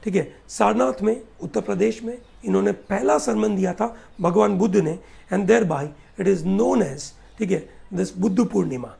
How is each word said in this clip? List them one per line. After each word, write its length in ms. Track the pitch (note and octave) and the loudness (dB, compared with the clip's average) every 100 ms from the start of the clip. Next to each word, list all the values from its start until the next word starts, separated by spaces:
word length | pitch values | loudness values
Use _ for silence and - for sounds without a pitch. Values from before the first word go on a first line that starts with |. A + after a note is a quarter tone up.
ठीक 100 | A3 | -2
है। 200 | F#3 D3 - - | -2 -2 -8 -16
सारनाथ 540 | - G#3 A3 C4 - | 2 2 4 0 0
में, 180 | G#3 A#3+ - - | -2 -2 -8 -14
उत्तर 200 | - A3 | -6 -6
प्रदेश 420 | G3+ G3 G#3+ A3 | -2 0 0 0
में 160 | A#3 B3 - - | -10 -12 -16 -12
इन्होंने 280 | A3+ F#3+ G3 | -2 0 2
पहला 460 | G3 - G3+ A#3+ - | -2 -4 -2 2 2
सरमन 380 | - G#3+ G#3+ G3 | 2 0 0 0
दिया 160 | F#3 | -2
था 240 | F3+ A3+ - - - | -2 -4 -6 -20 -2
भगवान 380 | F3 F3+ G#3 F#3+ | 0 4 2 2
बुद्ध 180 | G#3+ G3 | 2 2
ने, 220 | D#3+ E3+ - - - | 0 -4 -12 -20 -4
and 140 | F#3+ G3 | -2 4
thereby 380 | A3 F#3 D#3 D3 - - - | 4 4 -2 -6 -10 -20 -4
it 60 | F#3+ | 0
is 160 | F#3 D#3+ | 0 0
known 360 | G3 B3 C4+ | 0 2 2
as, 220 | E3 C#3 - - - - | 0 -4 -14 -18 -20 -6
ठीक 120 | G#3+ | -2
है, 180 | F3+ - - - | -2 -6 -20 -10
this 160 | F3+ F#3 F#3 | -4 -4 0
बुद्ध 280 | G#3 F#3 A3 | 0 2 0
पूर्णिमा 480 | G2+ E2+ D#2 - | 0 -2 -4 -10